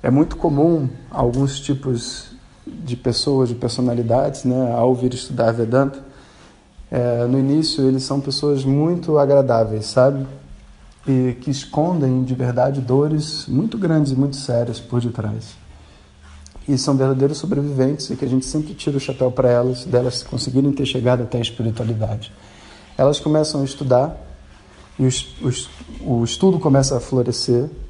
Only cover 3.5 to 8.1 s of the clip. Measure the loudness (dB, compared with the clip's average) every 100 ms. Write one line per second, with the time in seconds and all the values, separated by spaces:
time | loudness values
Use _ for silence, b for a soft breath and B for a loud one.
3.5 | 0 -4 0 0 0 2 2 2 -2 -2
4.5 | 0 0 2 2 2 0 -4 -8 0 0
5.5 | 2 2 2 2 -4 -18 B B B B
6.5 | B B -20 -6 -2 0 0 0 2 2
7.5 | 0 0 2 2 2 -2